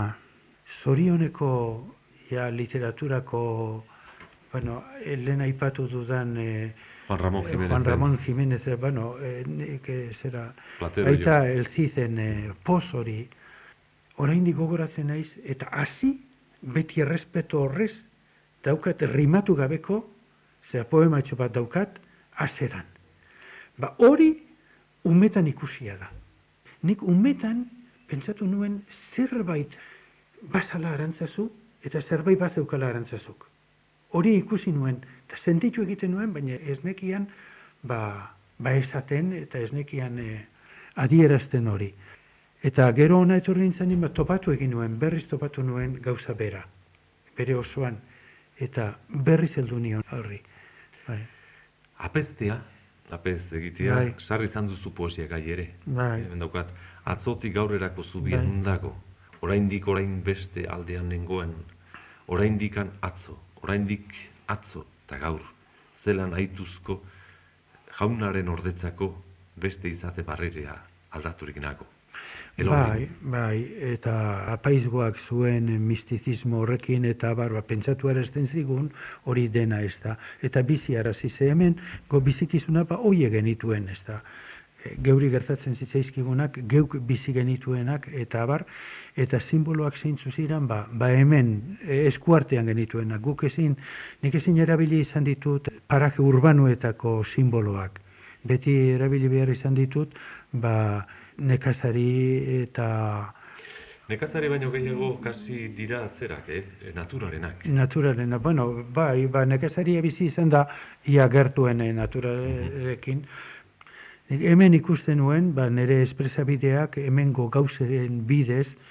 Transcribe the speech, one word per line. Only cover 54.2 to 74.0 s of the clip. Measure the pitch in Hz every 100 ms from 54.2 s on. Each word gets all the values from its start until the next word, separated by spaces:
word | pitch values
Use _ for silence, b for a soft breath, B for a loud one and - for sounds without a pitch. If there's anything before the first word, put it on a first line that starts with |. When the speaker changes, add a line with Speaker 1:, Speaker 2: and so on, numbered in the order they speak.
| - 110
Speaker 2:
izan | 110 110 104
duzu | 92 95
poesia | - 85 87 78
gai | 82 80
ere. | 87 87 - -
Speaker 1:
Bai. | 123 123 113
Speaker 2:
Hemen | 92 87
daukat, | 85 - 90 B B B
atzotik | - 87 123 107 110
gaurerako | 98 107 101 92 90
zubia | 85 92 90 87
Speaker 1:
Bai. | 92
Speaker 2:
non | 98
dago? | 98 92 - - - b b -
Oraindik | 87 101 101 101 98
orain | 98 98 95
beste | 98 92 92 90 87
aldean | 85 85 90 87
nengoen, | 87 87 92 82 80 80 - B B B B -
oraindikan | 90 104 107 104 101 98 -
atzo, | 92 - - - - -
oraindik | - 104 101 101 - - - - -
atzo | 104 - 76 - _ -
eta | 69
gaur, | 80 80 - _ b b b -
zelan | 104 95 92
aituzko | 90 95 - 90 - - 92 B B B B B B _ _ - -
jaunaren | 104 117 101 95 90
ordetzako | 87 90 87 87 87 95 - - _ _ -
beste | 95 - 87
izate | 82 87 87
barrerea | 80 76 87 80 71 73 - _ _
aldaturik | 78 80 80 73 73
nago. | 73 71 - _ _ B B B B -
Elorri. | - 147 117 110 135 -
Speaker 1:
Bai, | 135
bai, | 123 113 107 123 214 131
eta | 117